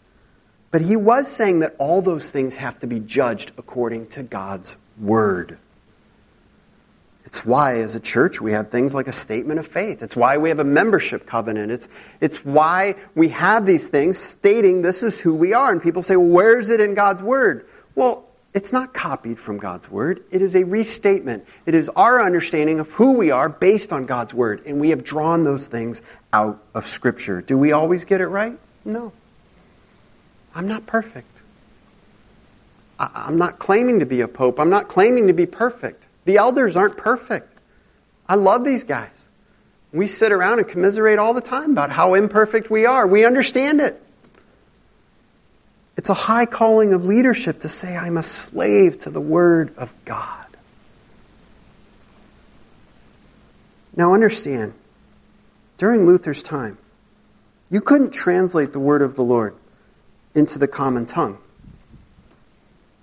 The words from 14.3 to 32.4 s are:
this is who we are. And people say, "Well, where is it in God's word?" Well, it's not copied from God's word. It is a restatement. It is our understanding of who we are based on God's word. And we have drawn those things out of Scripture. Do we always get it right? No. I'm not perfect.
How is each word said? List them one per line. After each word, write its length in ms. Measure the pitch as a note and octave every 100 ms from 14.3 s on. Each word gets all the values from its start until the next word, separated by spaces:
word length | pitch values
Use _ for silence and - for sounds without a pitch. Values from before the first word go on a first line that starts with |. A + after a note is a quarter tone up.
| - G3+ A3+ G3 F3+
this 220 | F3 F#3
is 180 | A#3 -
who 140 | E3+ D#3
we 180 | F3
are. 180 | A#3 C#4
And 100 | F3
people 200 | E3 F3
say, 140 | F3 F#3
"Well, 120 | F3
where 320 | F3 A3 A#3+
is 120 | G#3
it 100 | A3+
in 120 | G#3 G3
God's 260 | G3+ F#3
word?" 440 | G3+ C4+ A3+ A#2+ - _ _ C4+
Well, 300 | B3+ - - _ _
it's 200 | G3+ -
not 200 | B3+ C4
copied 460 | - E3 C3+ A#2 A#2
from 200 | - G#2
God's 300 | G2+ F2+ -
word. 340 | G2 C#3+ F#3+ -
It 100 | F#3
is 140 | F#3+ F#3
a 80 |
restatement. 800 | F3+ G#3 A3 - G3+ G3 C3 G#2+ - - -
It 100 | D#3+
is 140 | D3
our 320 | - A3 B3
understanding 580 | G3 F3 - D#3 D3+ D#3
of 100 | D3+
who 240 | - C4
we 180 | B3+ E3
are 160 | B2+ D#3
based 460 | - F#3 G#3+ -
on 140 | D3 B2+
God's 260 | B2 A2+
word. 300 | A#2 A2+ G#2 D3+
And 160 | C#3+
we 80 | D#3
have 140 | D3
drawn 400 | A#2+ D3 D#3+ E3+
those 240 | D3+ C#3 -
things 340 | A#2 A#2 A2+ - - -
out 260 | G#2+ G#2+ G#2 _
of 120 | A2+ -
Scripture. 540 | - B2 - - F2+
Do 180 | F2 C3+
we 140 | D3
always 320 | D3 D#3+ F3
get 160 | F3 F#3+
it 80 | F3
right? 300 | G3 A3+ A#3+ _ _
No. 300 | G#3+ A3+ A3+ - _ _ _ _ _ _ _ _ _ _ _ _ _
I'm 140 | E3+ G3
not 180 | A3 A3
perfect. 440 | A3+ A3 - - _ _ _ _ _ _ _ _ _ _ _